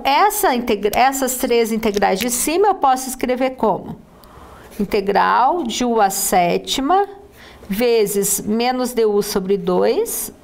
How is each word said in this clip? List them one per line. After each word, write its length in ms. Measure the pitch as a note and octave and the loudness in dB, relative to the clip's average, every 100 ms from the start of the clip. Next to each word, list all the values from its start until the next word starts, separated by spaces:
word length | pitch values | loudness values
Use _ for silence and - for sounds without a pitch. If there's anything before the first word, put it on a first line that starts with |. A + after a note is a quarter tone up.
essa 500 | C4+ D4 G4+ G4+ F#4 | 0 2 2 2 0
integra-, 380 | A#3+ A#3+ G#3 G#3 | 0 0 0 0
essas 420 | - B3+ C4+ B3+ - | 2 2 0 -4 -2
três 360 | B3+ A#3 A3 | 0 0 2
integrais 480 | A3 A3 G3+ G3 F#3+ | 0 -2 0 0 0
de 80 | A#3+ | -2
cima 400 | A#3+ - E4+ G#4 | -2 -2 2 2
eu 60 | |
posso 340 | G4+ C4+ C4 C4+ | 2 0 0 -2
escrever 440 | - A#3+ B3 C4 | -6 -4 -2 -2
como? 440 | C4 A3 E3+ - - - - - - - - - - | 0 0 0 -6 -16 -18 -20 -20 -20 -20 -20 -20 -8
Integral 840 | G3+ G#3 G3 F#3+ F#3 G#3 B3+ F4 | -2 -2 0 2 4 4 2 2
de 200 | A#3+ - | -4 -2
U 160 | B3 A3+ | 0 2
à 120 | G3 | 2
sétima 1000 | - - F#3 F3 F#3 F#3 - C4+ F#4+ G4 - - - - - - | 0 0 2 2 0 -2 -4 0 2 0 -6 -20 -20 -20 -20 -10
vezes 760 | G3 A#3+ A3+ G3+ G3+ G3 - | -2 2 2 2 0 -2 -4
menos 500 | G3+ A3 B3 B3+ B3 | -2 -2 0 -2 -2
D 140 | A#3 G#3+ | 0 2
U 160 | G3+ | 2
sobre 340 | G3+ G3+ F#3 G3+ | 0 -4 -2 -2
dois 760 | F3 F3+ G#3 D#4 A#4 - - - | 0 0 2 0 -2 -6 -10 -14